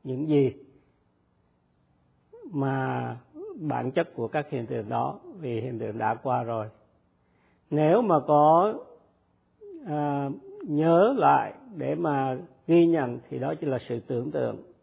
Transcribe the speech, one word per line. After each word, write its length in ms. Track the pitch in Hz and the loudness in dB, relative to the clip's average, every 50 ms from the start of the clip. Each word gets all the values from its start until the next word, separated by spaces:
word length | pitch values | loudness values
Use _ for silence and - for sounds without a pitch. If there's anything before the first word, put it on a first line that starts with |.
| _ | _
những 240 | 127 131 127 151 156 | -8 -6 -6 -2 2
gì 240 | 151 143 135 123 - - - _ _ _ _ _ _ _ _ _ _ _ _ _ _ _ _ _ _ _ _ _ _ _ _ _ _ _ _ _ _ _ _ _ - 480 453 285 | 4 4 4 2 0 -6 -20 _ _ _ _ _ _ _ _ _ _ _ _ _ _ _ _ _ _ _ _ _ _ _ _ _ _ _ _ _ _ _ _ _ -20 -20 -16 -8
mà 640 | 180 143 135 135 135 135 131 131 127 123 123 120 120 123 _ _ _ 311 381 440 359 240 | -4 -2 -2 -2 -2 -2 -2 -4 -4 -4 -6 -8 -10 -12 _ _ _ -16 -14 -14 -12 -8
bản 300 | 156 151 127 120 120 127 | -6 -4 -4 -4 -4 -2
chất 240 | 139 180 165 - - | -2 -2 -4 -4 -6
của 140 | - 117 110 | -8 -8 -4
các 220 | - 151 143 - | -4 -6 -4 -4
hiện 160 | 151 123 117 | -6 -8 -6
tượng 220 | 123 127 117 104 104 | -6 -6 -8 -6 -4
đó, 320 | 120 117 123 139 175 - - 359 269 185 | -2 -2 -2 -2 -6 -10 -16 -18 -16 -12
vì 200 | 160 127 117 113 | -8 -6 -6 -6
hiện 180 | 113 131 120 110 | -6 -6 -8 -8
tượng 200 | 113 107 107 117 | -8 -8 -6 -2
đã 160 | 113 110 117 | -2 -2 -2
qua 280 | 120 - 135 123 123 | -2 -2 -2 -2 -2
rồi. 240 | 120 117 117 113 107 110 _ _ _ _ _ _ _ _ _ _ _ _ _ _ _ _ _ _ _ _ | -2 -4 -4 -6 -6 -8 _ _ _ _ _ _ _ _ _ _ _ _ _ _ _ _ _ _ _ _
Nếu 320 | 147 151 151 151 175 233 | 0 2 4 4 4 4
mà 180 | 247 202 170 147 139 | 4 4 2 2 4
có, 480 | - 147 147 151 156 160 170 190 214 226 - - - - _ _ _ _ _ _ _ _ _ _ _ _ _ 427 403 381 320 285 | 4 4 6 8 8 8 6 6 2 0 -6 -12 -18 -20 _ _ _ _ _ _ _ _ _ _ _ _ _ -20 -18 -18 -14 -8
à, 440 | 190 151 147 147 147 143 143 143 139 156 - - - - 415 | -6 -4 -2 -2 -2 -2 -2 -4 -6 -8 -10 -14 -18 -16 -14
nhớ 520 | 359 202 147 147 156 165 165 170 196 233 277 240 | -8 -2 0 2 4 6 6 6 6 6 4 4
lại 360 | 160 139 143 135 113 104 - - - 240 208 | 4 4 4 4 2 -2 -10 -16 -20 -16 -10
để 180 | 156 135 135 151 | -6 -4 -4 -2
mà 440 | 160 175 156 143 135 135 131 127 127 170 - _ _ _ | -2 -2 0 0 0 0 -2 -4 -6 -10 -16 _ _ _
ghi 200 | - 165 170 170 | 4 6 6 6
nhận 320 | 170 165 156 135 120 120 123 - - | 6 4 2 0 -2 -6 -8 -10 -10
thì 100 | 139 127 | -8 -4
đó 160 | 127 147 160 156 | -4 -4 -4 -4
chỉ 60 | 165 | -4
là 120 | 147 131 120 - - | -2 -2 -4 -4 -6
sự 120 | 120 117 | -8 -8
tưởng 300 | - - 131 117 123 151 | -6 -4 -4 -4 -4 -4
tượng 260 | 147 143 123 117 107 - - - _ _ | -2 -2 -2 -2 -4 -8 -14 -20 _ _